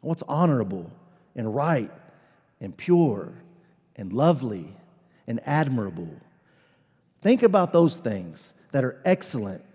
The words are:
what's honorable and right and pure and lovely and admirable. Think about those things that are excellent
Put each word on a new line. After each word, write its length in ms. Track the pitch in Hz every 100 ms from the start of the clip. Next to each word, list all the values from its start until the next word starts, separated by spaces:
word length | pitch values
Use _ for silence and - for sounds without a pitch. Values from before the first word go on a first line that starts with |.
what's 220 | 135 165 -
honorable 640 | 143 175 135 104 95 82 - _ _ _ -
and 180 | 110
right 360 | 113 151 151 107 - - _ _ _ _ _
and 120 | 98
pure 600 | - - 175 160 101 85 - - _ _ _ _
and 160 | - 98
lovely 640 | 107 160 151 123 98 80 98 _ _ _ _ -
and 120 | 117
admirable. 720 | - 147 147 127 101 85 85 73 _ _ _ _ _ _ _ _ _ _
Think 220 | 196 254
about 320 | 233 190 175
those 240 | 170 165 -
things 560 | 117 98 87 78 - _ _
that 120 | 143
are 140 | 127 -
excellent 580 | 185 185 - 123 101 95 -